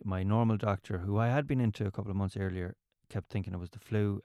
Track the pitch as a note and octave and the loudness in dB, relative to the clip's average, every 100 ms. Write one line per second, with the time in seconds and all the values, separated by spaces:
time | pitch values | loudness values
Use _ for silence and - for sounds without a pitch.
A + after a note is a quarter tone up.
0 | G2+ F#2 F#2+ A2 A#2 G#2+ G#2+ G2 - F#2 | -2 -2 2 4 4 2 0 -2 -2 -4
1 | F#2+ G2+ A#2 C#3 C#3+ C3 A2+ - G#2 G#2 | 0 2 4 2 2 2 2 2 -2 -4
2 | G2+ G2 F#2+ G2 F#2+ F#2 F2+ - _ _ | -4 -2 -2 -2 -2 -2 -6 -8 _ _
3 | _ G#2 - G#2 F#2+ F#2 F2+ - - G#2+ | _ -8 -4 -6 -4 -6 -8 -12 -2 0
4 | G#2 G2 | 2 0